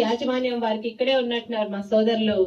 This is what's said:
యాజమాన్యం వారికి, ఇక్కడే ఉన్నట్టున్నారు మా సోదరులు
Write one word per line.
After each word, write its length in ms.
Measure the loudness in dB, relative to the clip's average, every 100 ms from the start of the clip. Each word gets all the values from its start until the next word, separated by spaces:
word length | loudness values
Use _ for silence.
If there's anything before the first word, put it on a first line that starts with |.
| 2
యాజమాన్యం 520 | 0 -2 -2 -2 -2
వారికి, 220 | -2 -2 -4
ఇక్కడే 220 | -4 0 0
ఉన్నట్టున్నారు 460 | 0 -4 -4 -4 -4
మా 60 | -4 0
సోదరులు 480 | 2 2 2 2 2